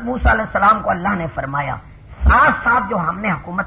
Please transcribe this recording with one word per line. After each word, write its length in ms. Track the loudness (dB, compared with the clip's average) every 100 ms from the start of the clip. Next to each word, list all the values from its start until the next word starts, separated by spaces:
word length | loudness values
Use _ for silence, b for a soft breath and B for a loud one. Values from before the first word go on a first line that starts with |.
موسیٰ 280 | -4 -2 0
علیہ 120 | 0
السلام 380 | 0 0 2 2
کو 80 | 0
اللہ 260 | -2 -2 -2
نے 100 | -4 -6
فرمایا، 400 | -6 -6 -6 -8 -12 -20 -18 0
صاف 400 | 4 6 6 4
صاف 260 | 2 0 0
جو 100 | -4
ہم 200 | -4 -4
نے 120 | -4
حکومت 340 | -4 -6 -8